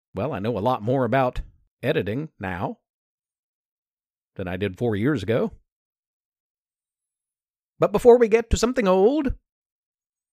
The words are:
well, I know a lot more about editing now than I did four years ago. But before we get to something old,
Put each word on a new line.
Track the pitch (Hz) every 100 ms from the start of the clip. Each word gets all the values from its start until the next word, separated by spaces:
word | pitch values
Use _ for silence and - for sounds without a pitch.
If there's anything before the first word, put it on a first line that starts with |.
| _
well, | 92 127
I | 107
know | 107 107
a |
lot | 113 127
more | 104 135
about | 117 135 127 - - _ _ -
editing | 131 135 98 120 160 -
now | 95 87 135 220 _ _ _ _ _ _ _ _ _ _ _ _ _ _ _
than | - 90
I | 92
did | 101 92
four | 120
years | 101 123 131
ago. | 98 123 214 - _ _ _ _ _ _ _ _ _ _ _ _ _ _ _ _ _ _ _ _ _ -
But | -
before | 202 247 247
we | 226
get | 220 226
to | 180
something | 233 254 196
old, | 185 208 302 262 - _ _ _ _ _ _ _ _ _